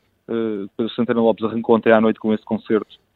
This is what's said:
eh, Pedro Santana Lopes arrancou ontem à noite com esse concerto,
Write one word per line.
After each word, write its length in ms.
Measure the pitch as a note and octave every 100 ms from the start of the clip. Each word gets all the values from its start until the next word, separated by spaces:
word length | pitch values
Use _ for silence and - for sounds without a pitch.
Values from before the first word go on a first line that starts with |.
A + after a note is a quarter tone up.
| _ _ -
eh, 380 | A#2 A2+ G#2 G2 -
Pedro 180 | A2+
Santana 260 | - A#2 A#2
Lopes 240 | A2+ G#2+
arrancou 300 | A2 A2+ A2+
ontem 160 | A2+ A#2
à 100 | A2+
noite 200 | A2 G#2+
com 120 | A2
esse 120 | G#2+
concerto, 560 | - G#2+ - A2 - - _